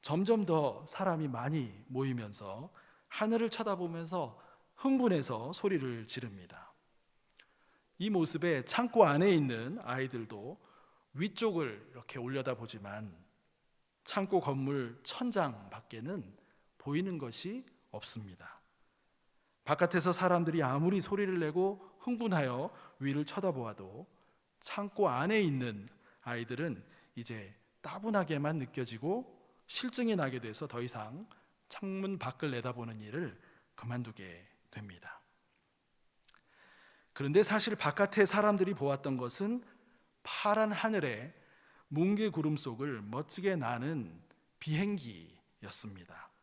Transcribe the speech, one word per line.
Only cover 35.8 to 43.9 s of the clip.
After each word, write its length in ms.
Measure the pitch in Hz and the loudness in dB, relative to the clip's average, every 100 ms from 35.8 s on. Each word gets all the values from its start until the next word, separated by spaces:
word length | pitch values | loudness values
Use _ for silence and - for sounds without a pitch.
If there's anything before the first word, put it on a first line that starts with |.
| _ _ _ _ _ _ _ _ - - - _ _ | _ _ _ _ _ _ _ _ -20 -20 -20 _ _
그런데 300 | - 139 165 | -2 4 6
사실 340 | 208 214 214 208 | 8 4 2 2
바깥에 480 | 151 - 202 214 | 0 4 2 6
사람들이 480 | 196 202 214 202 185 | 6 6 4 4 2
보았던 460 | 190 139 139 143 131 | 2 0 0 -2 -2
것은 440 | 123 - 196 247 - - _ _ _ _ | -4 -4 -2 -2 -6 -20 _ _ _ _
파란 500 | - - 214 214 220 | -8 -2 2 4 4
하늘에 640 | 202 226 214 147 107 131 - - _ _ - _ | 2 2 2 0 -2 -8 -16 -20 _ _ -20 _
뭉게 400 | 147 180 208 214 | 2 4 4 2
구름 280 | 160 151 151 | 2 0 0
속을 460 | 135 117 143 120 | -4 -6 -6 -6
멋지게 540 | 104 120 151 - 196 185 | -6 -6 -6 -2 0 0
나는 640 | 120 120 131 | 0 -2 -2